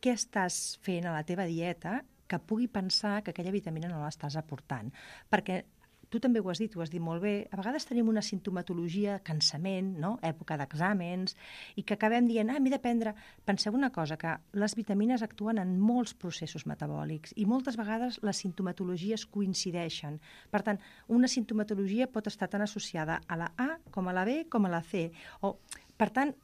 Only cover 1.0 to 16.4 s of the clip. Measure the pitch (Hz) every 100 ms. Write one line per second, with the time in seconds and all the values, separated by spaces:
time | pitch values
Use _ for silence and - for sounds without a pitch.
1 | 175 160 156 180 185 165 175 175 - 233
2 | - _ _ 170 - 220 240 208 190 -
3 | 208 202 208 165 175 202 185 160 170 165
4 | 147 - 147 147 156 135 - 131 110 -
5 | - - - 202 208 185 - _ _ _
6 | - 226 254 233 185 170 220 190 160 175
7 | 165 170 202 202 - 196 196 294 - 240
8 | 226 214 208 190 202 185 165 170 170 180
9 | 202 196 - 156 - 147 185 190 190 180
10 | 165 226 165 160 - 156 139 151 180 208
11 | 175 180 190 - - - - - - 208
12 | 214 240 240 226 220 285 262 269 254 233
13 | 226 214 - - - 202 214 233 269 254
14 | 156 156 165 156 - 202 208 208 214 202
15 | 220 254 220 - 214 226 185 185 208 240
16 | 233 - 180 156